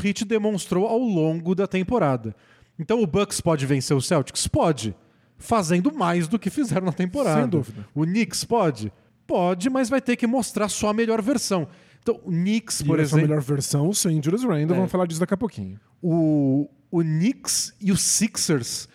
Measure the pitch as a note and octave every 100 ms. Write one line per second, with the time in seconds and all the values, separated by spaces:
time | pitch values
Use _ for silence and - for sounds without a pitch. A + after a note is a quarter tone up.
0 | G3+ G3+ G3+ A3 G#3+ G3 - F3+ A3 A3+
1 | B3 F3 D#3 E3 E3 F#3 G3 F#3 F3+ B3
2 | D3 B2+ A2 - _ _ _ - D3+ A#3
3 | F#3+ F3+ G3+ - F3 D#3 C3+ C#3 - C#3
4 | - D#3+ - - - D#4 F#3+ C3+ G#2+ -
5 | _ _ _ - - A3+ D#3+ F3 A3+ D4+
6 | F3 F3 D#3+ A3+ G3 D4 A#3+ E3+ F#3 -
7 | F#3 C#4 A3+ D#3 A#3+ E3 A#2+ A2 G#2 C#3+
8 | D#3+ G#3 A3 - - A3+ E3+ A2+ G#2+ -
9 | _ _ - A#3+ F3 F#3 A#3 C4 A#3 C4+
10 | - A#3+ A#3 B3+ - G3+ G#3 - G#3+ G#3+
11 | A3+ A3 G#3 C4+ - F#3+ C#3+ - - _
12 | A#3 A#3 F#3+ E3 F#3 A3 - - D3 D#3+
13 | D3 D3+ D3+ D3+ B2+ C#3+ - D3 D#3+ G#3
14 | F3+ D#3 C#3+ G#3+ B3+ D#3 D#3 F3 F3+ F#3
15 | F3+ D#3+ F3+ G3 A3 - F#2+ G2 - _
16 | F3 E3 D#3 D3+ C3+ C#3 C#3+ _ _ F3
17 | E3 D#3 G3+ - - - - - G3+ G3
18 | - - A3 - - D3 A#2 - -